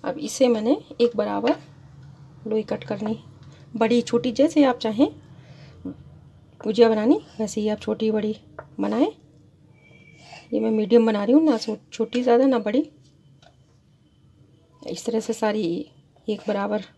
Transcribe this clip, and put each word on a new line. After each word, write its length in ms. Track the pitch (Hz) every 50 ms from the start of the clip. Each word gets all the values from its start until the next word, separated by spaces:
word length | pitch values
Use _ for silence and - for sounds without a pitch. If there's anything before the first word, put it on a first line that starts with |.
| -
अब 140 | - - -
इसे 280 | 302 220 - - 269 247
मैंने 280 | 233 214 214 233 302 440 - - - -
एक 140 | 240 233 240
बराबर 400 | 208 208 208 202 202 214 254 320 - - - - - - - - - - - - - - - - - -
लोई 160 | 220 220 220 214
कट 200 | - - - -
करनी, 340 | - 214 196 214 214 226 - - - - - - - - - - - -
बड़ी 280 | 214 226 220 240 240
छोटी, 300 | 233 - - 240 240 254 220
जैसे 300 | - 277 330 - 311 285
आप 140 | 262 240 240
चाहें 280 | - 220 208 214 285 440 - - - - - - - - - - - - - - - 92 - - - - - - - - _ - - - - _
गुजिया 280 | - 208 214 233 233 220
बनानी 300 | 220 214 214 240 320 427 - - - -
वैसे 220 | 220 202 - 220
ही 60 | 208 214
आप 100 | 214 208
छोटी 300 | - - 208 - 226 220
बड़ी 240 | 214 214 208 214 214 - - - - - - - - -
बनाएं। 320 | - 208 214 233 294 427 - _ - _ _ - _ _ _ _ _ _ _ _ _ _ - - - - - - - - - - - - 226
ये 60 | 214
मैं 120 | 220 220
मीडियम 340 | 220 214 214 190 233 233 226
बना 180 | 220 214 202 202
रही 100 | 202 254
हूँ, 100 | 311 320
ना 140 | 311 240
छो-, 200 | - - - 208 202 _ _
छोटी 300 | - - 226 220 - 247 247
ज़्यादा 220 | 247 240 240 262
ना 120 | 269 254 226
बड़ी। 300 | 202 208 208 269 320 - _ _ _ _ _ _ _ _ _ _ - - _ _ _ _ _ _ _ _ _ _ _ _ _ _ _ _ _ _ - _ _ _ _ _ _ _
इस 240 | - - 180 - -
तरह 140 | - 226 220
से 140 | 220 - 226
सारी 300 | - 220 214 208 214 202 165 170 185 147 - _ - _ _ _ _ _
एक 140 | - 214 196 -
बराबर 360 | 208 202 196 196 202 208 214 190 - _